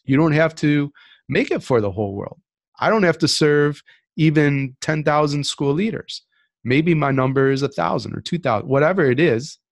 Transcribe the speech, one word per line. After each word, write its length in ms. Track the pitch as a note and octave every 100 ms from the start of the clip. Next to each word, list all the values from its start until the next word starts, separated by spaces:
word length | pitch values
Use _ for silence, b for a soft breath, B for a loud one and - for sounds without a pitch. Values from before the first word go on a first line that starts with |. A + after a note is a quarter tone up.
| -
You 120 | C3+
don't 160 | D#3+
have 220 | D3+ D#3+ D#3+
to 380 | D3+ D3 C#3+ - b b b
make 240 | D3+ C#4+
it 120 | E4+
for 180 | - A#2+
the 100 | G2+
whole 220 | F#2+ G2+
world. 260 | G2+ - - _ _ _ -
I 100 | D#3+
don't 140 | A3
have 140 | F3+ D#3+
to 100 | D3+
serve 540 | - D3+ D3 D3 C#3+ - b b -
even 640 | D#3 D3+ C#3+ C#3 C3+ C3
ten 220 | - D#3
thousand 420 | D3+ D3 D3+ D3 C#3
school 280 | - C#3+
leaders. 480 | D3+ A3 E3+ - - - _ _ _
Maybe 300 | A2+ C3+ E3
my 180 | D#3+ C#3
number 400 | C3+ C3 C3+ C3+
is 120 | C3+
a 60 | C#3
thousand 460 | - E2 - - -
or 60 |
two 160 | - F3
thousand, 320 | B2+ G#2 C3+
whatever 400 | C3+ D3+ F#3+ C#3
it 100 | B2
is. 380 | E3 A2+ D3 - _